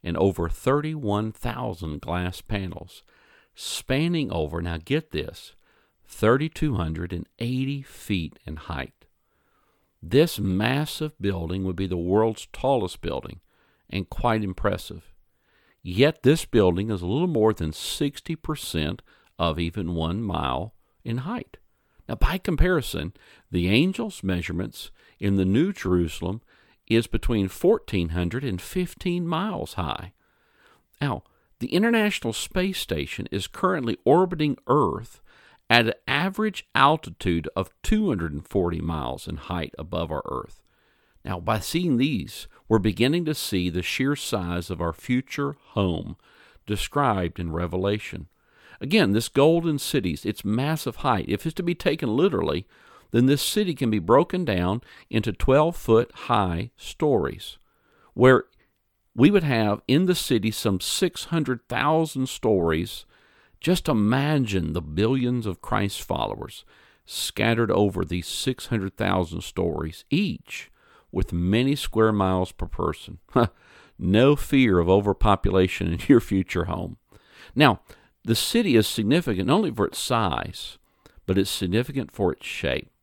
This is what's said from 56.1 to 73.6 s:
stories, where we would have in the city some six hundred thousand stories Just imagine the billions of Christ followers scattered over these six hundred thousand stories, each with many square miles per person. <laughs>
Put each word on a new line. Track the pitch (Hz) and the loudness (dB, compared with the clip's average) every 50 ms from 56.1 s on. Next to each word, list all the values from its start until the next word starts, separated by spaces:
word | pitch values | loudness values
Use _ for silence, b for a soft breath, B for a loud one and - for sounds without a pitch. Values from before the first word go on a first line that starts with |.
| - - - - 120 110 98 92 87 85 107 117 _ _ | -6 -18 -4 0 2 2 2 2 0 -2 -4 -6 _ _
stories, | - - - _ 160 151 135 107 76 - - - - - - - b b b b b b b b b b b | -16 -16 -6 _ 0 2 2 2 0 -2 -4 -8 -14 -16 -18 -20 b b b b b b b b b b b
where | - 120 131 131 - - _ _ _ _ _ _ _ _ _ _ _ _ _ _ | 6 8 8 8 8 6 _ _ _ _ _ _ _ _ _ _ _ _ _ _
we | 117 127 170 | 6 6 8
would | 202 196 165 | 8 6 2
have | 147 131 113 110 104 104 104 _ | 4 2 2 4 2 2 0 _
in | - 123 151 185 | 2 4 4 4
the | 180 180 | 4 0
city | - - - 143 113 95 113 | 0 0 0 0 2 2 0
some | 110 - - 113 98 92 | -4 0 0 0 0 0
six | - - - - 196 175 - - - | -2 -4 -2 0 -2 -2 -2 -6 -8
hundred | - 170 165 151 - 127 117 _ _ | -4 -2 -2 0 0 -4 -4 _ _
thousand | 127 113 - 147 160 160 165 156 - 131 131 127 | -4 0 0 2 2 2 0 0 -2 -4 -4 -4
stories | - - - 113 107 95 85 82 80 80 87 - - - - b b b b b b b b b b b | -6 -2 0 2 2 4 4 2 2 0 0 -4 -8 -14 -18 b b b b b b b b b b b
Just | - - 185 175 - - | 0 0 0 0 0 0
imagine | 147 110 104 104 120 135 139 147 156 143 131 110 101 92 82 78 80 | 0 2 2 2 2 2 0 0 0 0 0 0 0 -2 -2 -2 -4
the | 87 | -6
billions | 80 73 76 82 104 110 131 135 123 120 127 123 110 | -6 -6 -2 0 0 0 2 0 0 0 -2 -2 -4
of | 107 87 - | -4 -8 -8
Christ | - - 113 104 101 98 - - | -6 -4 -2 0 0 -2 -4 -8
followers | - - - - 58 50 50 - - - - - - b b b b b b b b | -6 -4 -2 -2 -2 -4 -6 -8 -10 -12 -14 -18 -20 b b b b b b b b
scattered | - - - - - - - 110 113 117 113 117 104 | -12 -8 -8 -8 -6 -2 0 0 2 2 2 2 2
over | - 90 104 101 92 92 90 | 4 4 2 2 2 -2 -4
these | - - 90 85 - | -2 -2 -4 -4 -6
six | - - - 135 127 - - - | -8 -4 -4 -4 -4 -4 -6 -4
hundred | 117 110 95 98 - - | -4 -2 -2 -4 -6 -4
thousand | 107 95 95 92 90 85 82 85 | -2 0 2 0 0 -2 -4 -10
stories, | 85 - - - 90 85 78 76 78 80 80 - - _ | -10 -8 -4 -2 -2 -2 -2 -4 -6 -8 -10 -12 -6 _
each | - 165 208 175 110 - - - - - - - b b b b b b b b | 0 0 0 0 -4 -8 -12 -14 -16 -16 -16 -18 b b b b b b b b
with | - 95 92 - - | -2 -2 -2 -2 0
many | 87 87 90 101 113 123 139 143 | -2 2 2 2 2 2 2 0
square | 139 - - - 110 110 110 | -2 -4 -4 2 4 4 4
miles | 107 104 95 92 95 92 92 - | 4 4 2 2 2 0 0 -2
per | - _ 87 82 | -4 _ -8 -6
person. | - - - - - - - - 85 - _ _ - | -4 -4 -2 -2 -4 -4 -10 -18 -18 -18 _ _ 2
<laughs> | 127 117 110 b b | 2 2 2 b b